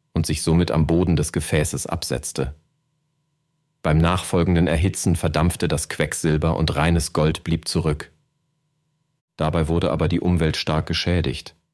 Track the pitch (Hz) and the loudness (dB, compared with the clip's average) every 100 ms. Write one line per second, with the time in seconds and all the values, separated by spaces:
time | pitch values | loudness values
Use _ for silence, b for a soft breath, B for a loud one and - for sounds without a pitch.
0 | _ - - 80 - 82 85 80 78 82 | _ -4 -2 -2 2 2 4 2 2 2
1 | 90 78 73 - - 80 73 69 - 76 | 2 2 0 -4 0 0 0 -4 -6 -6
2 | - 65 - 73 67 - _ _ _ _ | -4 -6 -6 -6 -6 -6 _ _ _ _
3 | _ _ _ _ _ _ _ _ 82 78 | _ _ _ _ _ _ _ _ 0 4
4 | 82 92 - 92 85 85 82 76 92 - | 4 2 0 0 2 2 2 2 0 0
5 | - 80 85 76 87 - 87 80 - - | 0 0 0 2 0 0 -2 -2 -4 -4
6 | 76 - 80 78 78 - 80 69 80 82 | -4 -2 0 0 0 0 0 0 2 2
7 | - - 78 - - 80 - 82 80 76 | 0 0 0 0 -2 -4 -2 -2 -2 -4
8 | - _ _ _ _ _ _ _ _ _ | -8 _ _ _ _ _ _ _ _ _
9 | _ _ _ - 78 82 78 85 85 85 | _ _ _ -4 -2 0 0 0 0 0
10 | 80 90 90 87 80 - - 80 - 82 | 0 0 2 2 2 -2 -2 -2 -2 -4
11 | - 87 73 64 - _ _ | 0 0 0 -4 -10 _ _